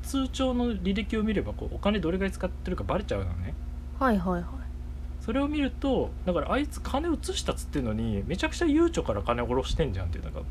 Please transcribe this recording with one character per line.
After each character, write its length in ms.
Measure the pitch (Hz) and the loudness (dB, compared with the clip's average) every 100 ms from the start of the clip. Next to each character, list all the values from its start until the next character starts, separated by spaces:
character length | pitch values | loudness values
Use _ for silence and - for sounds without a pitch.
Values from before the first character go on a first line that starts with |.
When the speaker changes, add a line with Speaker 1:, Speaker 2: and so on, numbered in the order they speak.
Speaker 1:
通 240 | - 269 262 | -2 -2 0
帳 260 | - 262 | 0 2
の 180 | 247 240 | 2 0
履 240 | 208 180 196 | 0 0 0
歴 220 | 202 226 | 0 0
を 60 | |
見 100 | 214 | 2
れ 80 | 202 | 2
ば、 120 | 104 | 0
こ 140 | - - | -4 -4
う、 40 | - | 0
お 40 | |
金 200 | 196 214 | 2 2
ど 120 | 160 | 2
れ 60 | 185 | 2
ぐ 60 | |
ら 60 | 190 | 0
い 20 | |
使 140 | - 180 | -2 -4
っ 40 | |
て 200 | - - | -4 -4
る 80 | 185 | -2
か 60 | |
バ 160 | 196 170 | 0 0
レ 40 | |
ち 100 | - | 0
ゃ 40 | 101 | 0
う 80 | 92 | 0
の 60 | |
ね。 220 | - - - - - - - | -2 -4 -4 -6 -8 -8 2
Speaker 2:
は 120 | 269 | 4
い 80 | 208 | 4
は 120 | 175 | 2
い 20 | 175 | 0
は 60 | |
い。 20 | 175 - - - - - - - | -2 -6 -6 -8 -8 -8 -8 -6
Speaker 1:
そ 120 | - | -2
れ 80 | 233 | 0
を 60 | 285 | 2
見 100 | 294 | 2
る 120 | 277 | 0
と、 400 | - 285 233 117 - - | 0 2 2 2 -2 0
だ 80 | |
か 60 | 170 | 0
ら、 140 | 143 | 2
「あ 40 | 226 | 0
い 100 | 294 | 0
つ 120 | - | -4
金 300 | - 269 339 | -2 0 0
移 40 | 311 - | -2 -2
し 120 | 381 - | -2 -2
た 60 | |
っ 40 | - | -2
つ 100 | - | -2
っ 20 | |
て 140 | - | -2
ん 20 | |
の 80 | 120 | 0
に、 320 | 107 117 101 98 | 0 0 0 0
め 100 | 175 | 0
ち 80 | 311 | 0
ゃ 40 | |
く 60 | - | 2
ち 60 | |
ゃ 40 | 349 | 4
ゆ 180 | 294 | 6
う 80 | 339 | 4
ち 80 | 330 | 2
ょ 40 | |
か 100 | 135 | 0
ら 100 | 104 | 0
金 200 | - 120 | 2 0
下 100 | 120 | 2
ろ 80 | 123 127 | 2 2
し 100 | - | 2
て 80 | |
ん 80 | 147 | 2
じ 80 | 92 | 0
ゃ 40 | |
ん」 40 | 92 | -2
っ 20 | |
て 100 | 85 | -4
い 20 | |
う 20 | |
の 80 | - | -6
が 100 | - - | -6 0